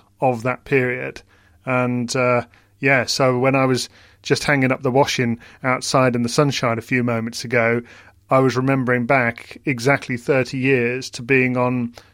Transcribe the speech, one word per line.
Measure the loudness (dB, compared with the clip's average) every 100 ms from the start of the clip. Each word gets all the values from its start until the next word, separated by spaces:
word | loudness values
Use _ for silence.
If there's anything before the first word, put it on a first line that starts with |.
| _ -4
of | -2 -2
that | -4 -6 -2
period. | 0 0 -4 -8 -14 -20 _ _ _ -4
And, | -2 0 -2 -4 -2
uh, | 0 0 -2 _ _ -4
yeah, | 0 2 0
so | 0 2 2
when | 2 2
I | 2
was | 0 -4 -14 -20 _
just | -4 -2
hanging | 0 2 2
up | 0
the | 0
washing | 2 2 0 -2 -2 -8 -8
outside | -4 -2 0 2 2 2
in |
the | 0
sunshine | 0 0 0 -2 -2
a |
few | -2 -2
moments | 0 -2 -4 -8
ago, | -2 0 2 0 -4 -16 -20 _ 0
I | 2
was | 4 2
remembering | 0 0 0 0 2
back | 0 0 -4 -12 -10 -6
exactly | -2 0 0 -2 -6
thirty | 0 0 0 -2
years | 0 2 0 -4 -10
to | -8
being | 0 2 2 0
on | 0 0 -4 -8 -20